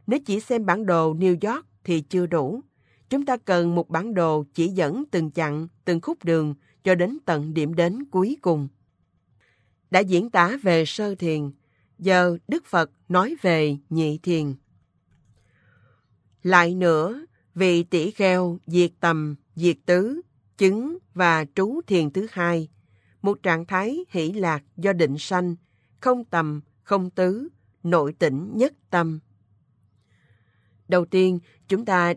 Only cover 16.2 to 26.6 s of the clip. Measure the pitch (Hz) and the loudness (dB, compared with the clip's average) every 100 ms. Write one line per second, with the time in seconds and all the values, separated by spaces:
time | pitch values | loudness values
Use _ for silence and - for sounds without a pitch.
16.2 | _ _ 180 185 170 180 180 160 170 262 | _ _ 2 4 4 2 2 2 0 -4
17.2 | 339 _ _ 170 185 175 170 175 170 - | -14 _ _ 0 2 2 2 0 -2 0
18.2 | 196 180 180 175 - 175 175 - 170 160 | 2 2 0 -4 -2 2 2 0 0 0
19.2 | 151 143 _ - 170 - - 180 214 311 | -2 -8 _ -2 0 0 2 2 0 -4
20.2 | - _ _ - 190 208 269 349 - 180 | -12 _ _ 0 2 2 -2 -10 -10 0
21.2 | 175 160 147 - 202 294 - 185 151 190 | 2 2 0 -2 -2 -4 -2 0 0 -4
22.2 | 220 190 175 170 156 _ _ _ _ _ | -6 -4 -2 -2 -4 _ _ _ _ _
23.2 | 196 202 185 165 170 190 208 302 370 185 | -4 -2 0 -2 -2 -4 -2 -6 -6 -4
24.2 | 160 208 175 151 - - 190 180 151 143 | -4 -2 -2 -2 -6 -4 -2 2 0 0
25.2 | - 185 180 170 _ _ _ _ 254 247 | -4 -2 -2 -6 _ _ _ _ 0 0
26.2 | 233 170 156 151 | -2 -2 -2 -4